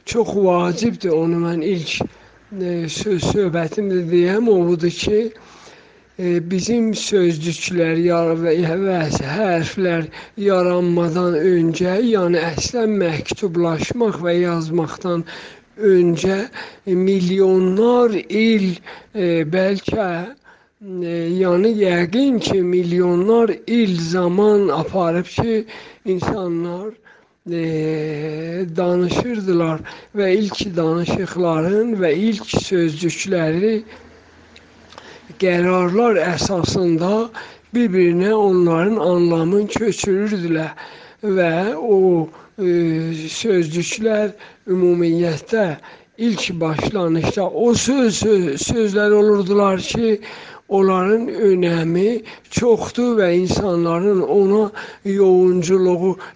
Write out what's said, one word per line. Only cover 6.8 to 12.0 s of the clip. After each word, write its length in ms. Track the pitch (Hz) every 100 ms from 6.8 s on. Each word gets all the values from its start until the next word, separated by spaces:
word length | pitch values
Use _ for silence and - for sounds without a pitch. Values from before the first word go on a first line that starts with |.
| 226
sözlüklər 1040 | 214 - 202 175 160 165 160 - 180 165 160
yar-, 400 | 175 170 170 165
və, 160 | 170 160 170 170
və 160 | 196 180 151 123 135
hərflər 800 | 160 214 170 160 - 180 170 156 - - -
yaranmadan 1000 | 202 185 180 180 175 170 170 165 180 165
öncə, 580 | 180 175 165 160 180 190